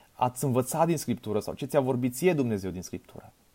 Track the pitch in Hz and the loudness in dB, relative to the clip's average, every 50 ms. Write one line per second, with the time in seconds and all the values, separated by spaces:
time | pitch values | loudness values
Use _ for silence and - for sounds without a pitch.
0 | _ _ _ - 127 123 123 - - 139 120 127 127 - - 151 165 170 170 147 | _ _ _ -2 -2 -2 0 0 -2 0 2 2 2 0 2 2 2 2 2 0
1 | - - 117 - - 107 104 104 101 - - - 147 127 - 151 131 127 135 123 | 0 -2 -4 -4 -2 -2 -2 -2 -2 -4 -6 -8 -4 0 2 2 2 2 2 2
2 | 123 127 123 - 160 185 180 147 135 120 110 101 92 95 87 92 90 - - 87 | 0 -2 0 2 2 2 4 4 2 0 0 -2 -2 -4 -6 -6 -8 -10 -10 -12
3 | - - - - - - - _ _ _ _ | -12 -14 -20 -20 -20 -20 -20 _ _ _ _